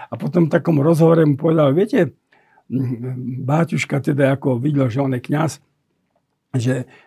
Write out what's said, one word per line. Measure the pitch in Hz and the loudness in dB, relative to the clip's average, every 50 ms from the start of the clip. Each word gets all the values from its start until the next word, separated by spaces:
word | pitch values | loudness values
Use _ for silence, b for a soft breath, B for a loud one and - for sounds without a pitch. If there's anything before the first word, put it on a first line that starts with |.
| B B | B B
A | - 120 | -10 -8
potom | - 151 139 175 170 151 | -8 -2 0 2 2 2
v | 165 170 | 2 0
takom | 135 175 165 139 | 0 0 0 2
rozhovore | 135 160 170 151 165 160 165 160 160 | 2 2 4 4 4 4 4 4 4
mu | 151 143 139 | 2 2 2
povedal, | - 165 160 165 151 139 135 165 | 0 0 2 2 2 2 2 2
"Viete, | 202 233 - 240 175 127 - _ _ b b b b b b b b - 113 131 131 123 127 110 120 127 127 123 127 120 131 123 127 | 0 0 0 0 0 0 -2 _ _ b b b b b b b b -6 -4 -4 -2 -4 -4 -6 -8 -8 -8 -8 -8 -8 -8 -6 -4
báťuška," | 123 143 160 170 - 170 147 - - - 143 | -2 0 0 0 0 -2 -4 -4 -4 -4 -2
teda | 131 - 151 135 143 131 135 | -2 -2 0 2 2 2 0
ako | 131 - 143 127 117 | 0 -2 -2 -2 0
videl, | 120 151 147 143 135 123 | -2 0 0 0 0 0
že | 110 135 139 | 0 -2 -2
on | 131 131 | -2 -4
je | 120 | -4
kňaz, | - - 139 147 160 147 - - _ _ _ _ _ _ _ _ _ _ _ _ _ _ _ _ _ _ - | -4 -4 -2 -2 -2 -2 -4 -8 _ _ _ _ _ _ _ _ _ _ _ _ _ _ _ _ _ _ -4
že | 131 113 127 131 135 123 b b b b | -2 -2 -2 -2 -2 -4 b b b b